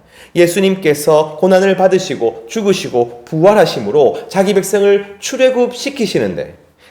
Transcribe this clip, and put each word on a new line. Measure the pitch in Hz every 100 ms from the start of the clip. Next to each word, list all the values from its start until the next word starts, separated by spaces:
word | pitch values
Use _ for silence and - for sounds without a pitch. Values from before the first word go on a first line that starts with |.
| _ - -
예수님께서 | 170 175 196 190 190 160 147 - 151 156 -
고난을 | 185 185 196 175
받으시고 | 185 185 185 113 113 - -
죽으시고 | 226 202 190 127 120 120 -
부활하심으로 | - 160 180 214 160 135 101 143 123 - -
자기 | 190 196
백성을 | 190 180 208 202 202 202 -
출애굽시키시는데, | - 262 262 247 240 247 277 277 202 160 104 80 71 - _ _ _